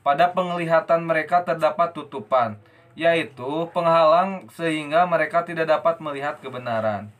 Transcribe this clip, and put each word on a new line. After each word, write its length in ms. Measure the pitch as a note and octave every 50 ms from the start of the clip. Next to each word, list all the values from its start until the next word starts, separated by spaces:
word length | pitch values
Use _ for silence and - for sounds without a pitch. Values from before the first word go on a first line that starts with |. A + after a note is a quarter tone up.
Pada 320 | _ C#3 C#3+ D#3 F3 F3 -
penglihatan 720 | F#3+ F3+ F3 F3 F3 E3+ E3 E3 D#3+ D#3+ - E3+ E3 E3+
mereka 400 | E3 E3 D#3 D#3 D#3 F3 F3 F3
terdapat 480 | F3+ E3 D#3+ D#3 D3+ D3+ - E3+ E3 -
tutupan, 640 | D#3 D3 - C#3+ C3+ - _ C3+ B2+ A#2+ A2 G#2+ G#2+ _ _ _ _ _ _ _
yaitu 720 | C#3+ D#3+ E3+ E3 E3 D3+ - - - A#2+ C3+ D3 D#3+ E3+ E3 -
penghalang 720 | F3+ E3+ E3 E3 E3 D#3+ D#3 D#3+ F3 F#3 F#3+ F#3+ F#3 A2+ A2 -
sehingga 560 | - E3 E3 D#3 D#3 D3+ D3 D3+ E3+ F3+ F3+
mereka 320 | E3+ D#3 D#3 D3+ D#3+ E3+
tidak 280 | E3+ E3+ E3+ E3 D#3+ D#3+
dapat 280 | D#3 D3 - E3+ E3
melihat 400 | - D#3+ D3+ C#3+ C#3 C#3 D3 D3+ -
kebenaran. 720 | - C3 B2+ B2+ B2 B2 A2+ A2 A2 A2 G#2 G2+ G#2 G#2+ _